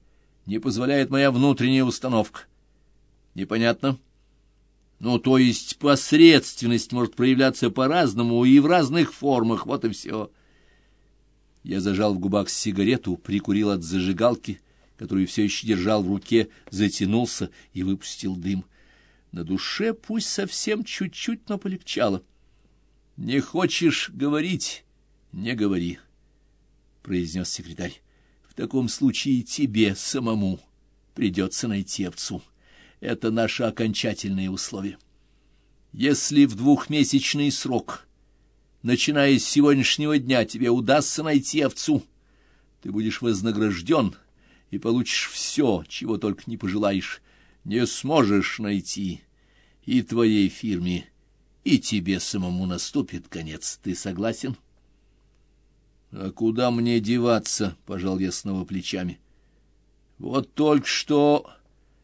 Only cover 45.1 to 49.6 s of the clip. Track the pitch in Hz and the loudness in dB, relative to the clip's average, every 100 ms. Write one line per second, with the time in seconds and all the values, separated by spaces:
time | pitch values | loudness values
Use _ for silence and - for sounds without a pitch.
45.1 | - - - - - 131 87 80 - 113 | -4 -6 -6 -4 0 2 0 -4 -8 -6
46.1 | 104 107 98 - 113 95 104 101 98 - | -2 -4 -4 -10 -8 -4 -2 0 -2 -4
47.1 | - _ _ _ _ 85 113 117 - 135 | -12 _ _ _ _ -4 -2 -2 -2 0
48.1 | 156 104 101 - - 104 101 - - 92 | 2 4 2 -2 -6 -4 -4 -4 -6 -6
49.1 | 82 _ _ _ _ | -8 _ _ _ _